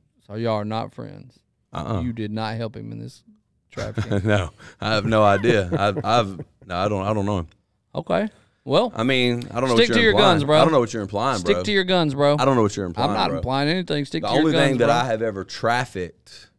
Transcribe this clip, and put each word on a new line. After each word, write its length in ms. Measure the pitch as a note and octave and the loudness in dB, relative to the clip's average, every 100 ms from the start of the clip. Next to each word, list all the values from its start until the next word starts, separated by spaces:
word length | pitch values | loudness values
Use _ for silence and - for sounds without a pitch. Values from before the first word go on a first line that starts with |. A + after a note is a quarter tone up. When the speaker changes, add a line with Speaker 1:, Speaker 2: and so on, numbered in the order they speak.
| _ _ - | _ _ -14
Speaker 1:
So 80 | |
y'all 200 | G#2+ A#2 G#2+ | -6 -2 -2
are 80 | |
not 280 | G#2+ A2 G#2+ | -4 -6 -8
friends. 440 | - A2 G2 B2 _ _ _ _ | -10 -16 -16 -20 _ _ _ _
Speaker 2:
Uh-uh. 300 | - D#2 G#2+ | -10 -6 -4
Speaker 1:
You 100 | B2 | -4
did 180 | A2+ G#2+ | -6 -6
not 260 | G#2+ A2 A2+ | -6 -6 -6
help 200 | A2+ A2 | -8 -8
him 160 | A2 | -12
in 60 | A2 | -12
this 240 | A#2 - _ _ _ _ _ | -14 -16 _ _ _ _ _
trafficking. 500 | - G#2+ G#2+ A2 G2+ | -10 -8 -6 -4 -2
Speaker 2:
<laughs> 40 | G2+ | 2
No, 220 | G#2 E2+ - - - | 0 0 -8 -20 -10
I 100 | G#2+ | -4
have 100 | G#2+ G#2+ | -2 2
no 160 | A2 | 4
idea. 440 | G#2 G2+ A2+ A2 F2+ | 4 4 4 2 0
I've, 320 | F2 G2+ F#2+ | 0 0 -2
I've, 360 | F#2+ A#2+ G2+ F2+ - _ - | 0 0 0 -4 -14 _ -8
no, 100 | F2 | -4
I 120 | G2+ | -2
don't, 160 | G2+ | -2
I 80 | G2 | -2
don't 120 | A2 G2+ | -2 -2
know 120 | G2+ | -2
him. 100 | D#2+ _ _ _ _ | -6 _ _ _ _
Speaker 1:
Okay. 340 | - E3+ F3 G#3+ - _ _ | -10 -2 -2 -2 -6 _ _
Well, 280 | - D3 A#3 | -2 0 0
Speaker 2:
I 80 | A2+ | 0
mean, 400 | A#2+ C3 B2 A#2+ A#2+ | 0 2 2 0 -4
I 80 | A#2 | -4
don't 100 | C3 | 0
know 40 | |
Speaker 1:
stick 140 | A#2 A#3 | 2 4
Speaker 2:
what 0 | |
you're 80 | A#2 | 4
Speaker 1:
to 60 | |
your 80 | A3+ | 4
Speaker 2:
implying. 220 | - G3+ | 4 4
Speaker 1:
guns, 100 | D#3+ | 4
bro. 160 | C#3+ D3+ | 4 4
Speaker 2:
I 20 | |
don't 100 | D#3+ | 4
know 60 | D3+ | 4
what 140 | A#2 | 2
you're 100 | A#2 | -2
implying, 360 | G2 G2+ B2+ A2+ | -6 -2 -2 0
Speaker 1:
Stick 140 | F2+ F2+ | 0 0
Speaker 2:
bro. 60 | |
Speaker 1:
to 80 | G3 | 0
your 100 | G3+ | 0
guns, 320 | F3+ F#3 D#3 | 2 2 2
bro. 220 | C#3 C#3+ D3 | 2 2 4
Speaker 2:
I 60 | |
don't 100 | B2+ | 4
know 80 | B2+ | 4
what 140 | G#2 G2+ | 2 0
you're 100 | F#2 | -6
implying, 240 | F2 A#2+ | -2 -2
Speaker 1:
I'm 60 | G#2 | 0
not 140 | F2 | -2
Speaker 2:
bro. 80 | E2 | -2
Speaker 1:
implying 300 | G2+ C3+ C#3+ | -4 -2 -2
anything. 360 | F#3 F3 D3+ | -2 -2 -4
Stick 180 | C#3 D#3+ | -4 -4
Speaker 2:
The 60 | G#2 | -2
Speaker 1:
to 60 | |
your 60 | B2 | 2
Speaker 2:
only 100 | D#3 | 2
Speaker 1:
guns, 160 | D#3+ C#3 | 4 2
Speaker 2:
thing 100 | C3 | 4
that 80 | A#2 | 2
Speaker 1:
bro. 80 | |
Speaker 2:
I 100 | A#2 B2 | 2 0
have 140 | A2 | -2
ever 220 | A2+ G2 | -2 -4
trafficked 1080 | F#2 - A2+ A#2+ A#2+ F#2+ F2 - _ - - | -8 -4 0 0 -2 -6 -8 -10 _ -20 -20